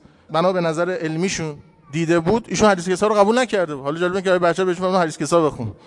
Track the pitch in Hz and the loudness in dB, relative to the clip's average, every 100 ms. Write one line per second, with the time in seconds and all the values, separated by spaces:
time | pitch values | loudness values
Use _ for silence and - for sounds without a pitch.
0 | - _ _ 156 180 180 170 160 175 180 | -20 _ _ 0 0 0 -2 -2 -2 -4
1 | 160 160 190 - 156 147 - _ - 147 | -4 -2 -4 -4 -8 -10 -20 _ -8 -4
2 | 165 170 165 226 - 180 214 185 175 180 | 2 2 2 0 -2 2 2 2 -2 -2
3 | 208 208 202 240 254 208 170 143 139 165 | 0 4 4 4 0 -2 -2 -4 -6 -2
4 | 175 190 185 180 170 165 185 175 185 190 | -2 -2 0 2 2 2 0 0 0 0
5 | 165 - 147 170 151 - 113 - | 0 -2 0 2 2 -2 -10 -10